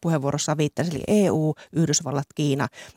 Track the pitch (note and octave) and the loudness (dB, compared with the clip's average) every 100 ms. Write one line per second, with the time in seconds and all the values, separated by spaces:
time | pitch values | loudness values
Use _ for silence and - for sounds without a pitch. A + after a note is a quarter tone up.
0 | E3+ D#3 C#3 C#3+ - D3+ D3 - E3+ D3 | -2 0 0 -2 -2 0 -2 -2 -4 -4
1 | - G#3+ F#3 D3+ D#3 - - D#3 D#3 D3 | 2 4 4 2 0 -2 -6 -2 0 0
2 | C#3+ C#3 - - D3 C3+ - - - | -2 -4 -4 -2 0 0 -2 -6 -20